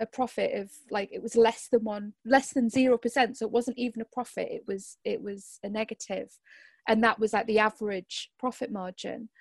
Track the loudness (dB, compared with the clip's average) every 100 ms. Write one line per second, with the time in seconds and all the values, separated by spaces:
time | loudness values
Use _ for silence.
0 | -6 -4 -4 -2 -2 -2 -8 -14 -6 -4
1 | -4 -6 0 4 4 4 0 0 2 -6
2 | -8 -10 4 4 4 0 2 4 4 4
3 | 2 0 0 0 -2 0 0 -2 -4 -4
4 | -8 -8 -6 -6 -6 -6 -6 -8 -10 -10
5 | -6 -4 -6 -10 -14 -14 -8 -6 -6 -8
6 | -8 -8 -8 _ _ -20 -20 _ 2 4
7 | 4 4 2 0 2 4 4 2 -4 -4
8 | -6 -10 -12 _ -6 -4 -6 -6 -8 -8
9 | -10 -10 -12 _